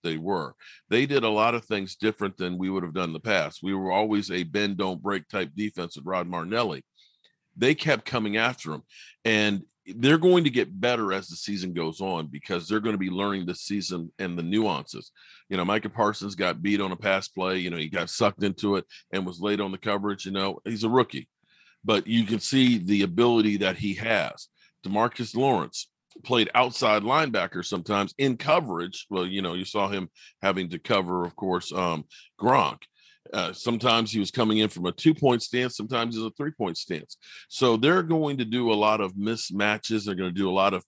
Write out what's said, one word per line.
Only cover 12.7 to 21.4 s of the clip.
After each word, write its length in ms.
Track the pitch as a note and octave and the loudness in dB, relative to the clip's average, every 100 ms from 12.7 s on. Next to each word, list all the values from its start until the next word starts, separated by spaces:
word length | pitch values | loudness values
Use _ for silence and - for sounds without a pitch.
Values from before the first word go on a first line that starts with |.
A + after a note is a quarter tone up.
| G#2+ | -2
gonna 180 | A2 G2+ | 0 -2
be 100 | F#2 | -2
learning 380 | F2+ G2+ G2 F2 | -2 0 -2 -4
the 80 | F2 | -6
season 560 | - G2+ F2 F2+ E2 - | -6 -4 -4 -6 -8 -8
and 180 | F#2 F2 | -6 -4
the 60 | |
nuances. 680 | E2+ G#2 G#2+ D2 - - - _ - - - | -2 0 2 -2 -6 -14 -16 _ -20 -20 -6
You 80 | F#2+ | -2
know, 80 | F2 | 2
Micah 240 | G#2+ G#2 | 0 0
Parsons 460 | - G#2 G#2 G2+ F#2+ | 0 0 0 -6 -2
got 260 | F2+ E2+ | -2 0
beat 180 | G2 G2+ | 0 0
on 100 | G2 | 0
a 40 | F2+ | -2
pass 320 | G2+ F#2+ - | 0 0 -2
play. 300 | F#2 F#2 F#2 | -4 -2 -2
You 140 | F2+ | -4
know, 60 | F2 | -6
he 120 | D#2 | -4
got 200 | F#2 E2 | -4 -4
sucked 320 | - G#2+ - | 0 0 2
into 320 | G2+ F#2+ G#2 G2 | -2 0 0 0
it 100 | - - _ | -2 -14 _
and 140 | G2 F#2 | -4 -4
was 160 | E2+ | -4
late 180 | G2+ G#2 | -2 0
on 120 | G2 | -2
the 60 | F#2+ | -4
coverage. 460 | A2 G2+ G2+ G2 F#2+ | -4 -2 -2 -6 -4
You 60 | |
know, 280 | G2 G2 - G#2 | -2 -2 -4 -6
he's 180 | A2 | -2
a 60 | A2+ | 2
rookie. 380 | B2+ - - - _ | 4 2 -2 -14 _